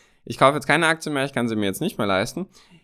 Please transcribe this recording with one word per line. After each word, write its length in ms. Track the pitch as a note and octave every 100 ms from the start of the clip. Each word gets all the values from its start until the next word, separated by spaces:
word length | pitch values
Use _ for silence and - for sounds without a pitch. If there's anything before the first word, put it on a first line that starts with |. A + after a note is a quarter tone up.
| _ _
ich 140 | - -
kaufe 160 | C#3
jetzt 120 | D3 C3
keine 200 | D#3 D#3+
Aktien 280 | D#3+ D#3
mehr, 100 | C#3+
ich 80 | C3+
kann 160 | C3 A#2+
sie 80 | G#2+
mir 100 | G2
jetzt 140 | F#2
nicht 160 | D#3 -
mehr 80 | G2+
leisten." 400 | F#2+ A#2 - F#3 - _ -